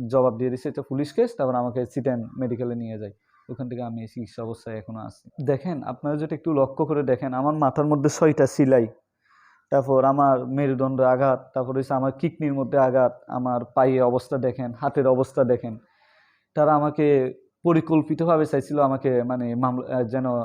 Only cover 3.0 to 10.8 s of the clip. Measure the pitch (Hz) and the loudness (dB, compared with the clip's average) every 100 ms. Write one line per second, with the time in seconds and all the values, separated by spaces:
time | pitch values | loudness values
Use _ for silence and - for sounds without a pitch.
3 | 104 98 _ _ - 123 123 120 120 113 | -12 -14 _ _ -16 -12 -10 -10 -10 -10
4 | 110 123 110 - 113 113 - 110 107 110 | -12 -12 -12 -10 -10 -10 -12 -12 -12 -12
5 | 110 - - - 135 131 180 151 - 123 | -14 -18 -18 -6 -2 -2 -4 -8 -8 -8
6 | 147 151 156 165 165 147 135 135 151 147 | -6 -4 -6 -6 -2 2 2 0 -2 0
7 | 135 123 139 127 143 151 139 156 147 147 | 0 0 -2 -2 -2 2 2 2 2 2
8 | 147 - 156 147 135 - 135 127 113 - | 0 2 2 4 2 2 4 4 2 -4
9 | _ _ _ _ _ _ _ 139 127 131 | _ _ _ _ _ _ _ 0 2 4
10 | 131 139 139 131 123 135 139 131 | 4 4 4 2 0 -2 0 0